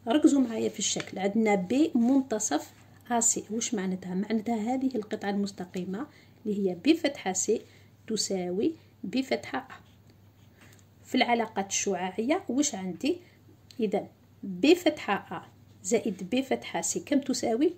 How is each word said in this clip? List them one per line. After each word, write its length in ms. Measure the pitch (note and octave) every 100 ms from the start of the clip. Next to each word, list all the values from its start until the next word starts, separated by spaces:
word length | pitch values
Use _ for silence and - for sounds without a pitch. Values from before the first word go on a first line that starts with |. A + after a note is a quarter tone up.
| A3+
ركزوا 340 | D4+ D4+ C#4
معايا 280 | A#3+ A3+ A3
في 100 | -
الشكل، 400 | - - - -
عندنا 360 | G3 A3+ G#3+ G3+
بي 360 | F3+ B3+ D#4+ A#3+
منتصف 760 | A#3 C#4 C4 G#3+ - D4+ - - - - -
آ 80 | A#3
سي. 240 | - E3+ -
واش 240 | A3+ -
معناتها؟ 420 | G#3 F#3 F#3 F#3 F#3
معناتها 580 | G3+ A3+ A#3 A3+ A3
هذه 220 | C4 C4 A3+
القطعة 340 | G3+ G#3 G3+
المستقيمة 800 | G3+ G3+ - F3+ F#3 F#3 G3 D4 - - - G#3+
اللي 240 | G#3 F#3+
هي 80 | F3 C4+
بفتحة 480 | E4 C#4 - F#3+
سي 280 | F#3+ - A3 - - - - -
تساوي 680 | G#3+ - F#3+ F3+ F#3 D4 - - -
بفتحة 560 | G3 B3+ C4 B3 - C4
آ. 140 | - - - - - - - _ - - - - - - -
في 100 | B3+
العلاقات 540 | A#3 A#3 A3 G3+ G3
الشعاعية 720 | - G3+ F3 F#3 - A#3 F#4 -
واش 260 | B3 D4 F#3+
عندي؟ 420 | F#3 E3 C#4+ F4 - - - - - -
إذا 280 | G#3+ G3+ - _ - -
بفتحة 960 | G3+ F3+ C#4 F4 D#4 D4+ - F#3+ - E3+
آ 40 | - - - -
زائد 460 | - A3+ A3+ F3+ F#3
بفتحة 520 | B3+ C4 - - E3+
سي 180 | - F3+
كم 200 | - C4+
تساوي؟ 540 | C4 A#3 A#3 A3+ E4+